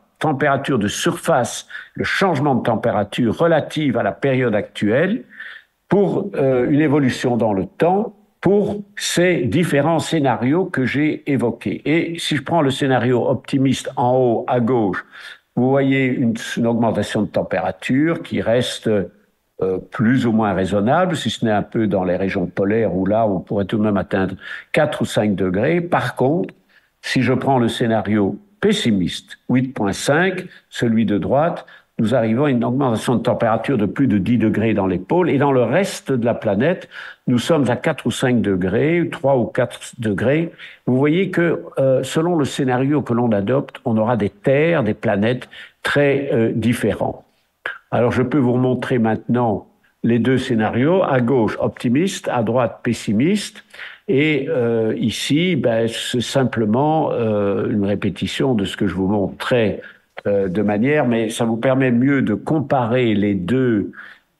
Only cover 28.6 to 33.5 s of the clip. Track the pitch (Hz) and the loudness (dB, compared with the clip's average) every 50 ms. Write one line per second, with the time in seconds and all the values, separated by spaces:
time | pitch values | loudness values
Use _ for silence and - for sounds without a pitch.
28.6 | - 208 208 - - 120 104 95 85 76 - - - - - - _ - 123 131 | 0 0 0 2 2 0 2 2 0 -2 -4 -8 -14 -18 -20 -14 _ 0 0 0
29.6 | 131 131 - - 107 98 90 - - 147 143 165 185 190 185 180 - - - - | 0 -2 -4 -4 -4 -4 -4 -2 0 0 2 2 2 0 -2 -4 -8 -12 -16 -20
30.6 | _ _ - - 127 117 110 113 113 98 104 95 85 95 120 139 160 175 170 - | _ _ -6 -2 0 2 2 2 2 2 0 -2 0 0 0 2 2 0 -2 -6
31.6 | - - - - _ _ _ - 113 104 135 123 113 110 113 127 151 147 127 117 | -12 -16 -20 -20 _ _ _ -2 0 2 2 2 2 2 0 2 2 2 2 0
32.6 | 117 - 127 139 139 127 110 101 - - 120 104 - 123 104 - 120 110 | 0 0 0 0 0 0 0 0 0 0 -2 0 0 0 0 2 2 0